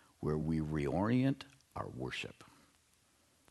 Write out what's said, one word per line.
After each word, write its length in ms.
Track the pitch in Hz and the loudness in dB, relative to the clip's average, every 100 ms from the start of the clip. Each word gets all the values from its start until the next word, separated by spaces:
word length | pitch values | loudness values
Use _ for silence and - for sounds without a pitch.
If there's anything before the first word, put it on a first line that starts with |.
| - - | -20 -4
where 180 | 76 76 | 0 0
we 220 | 78 80 | 2 0
reorient 800 | 76 78 69 82 107 127 135 143 - - _ - | 0 0 2 2 2 4 4 0 -6 -20 _ -8
our 120 | 107 | -8
worship. 500 | 123 64 - - - - - - _ _ _ _ _ _ _ - | -6 -6 -6 -8 -10 -20 -20 -20 _ _ _ _ _ _ _ -20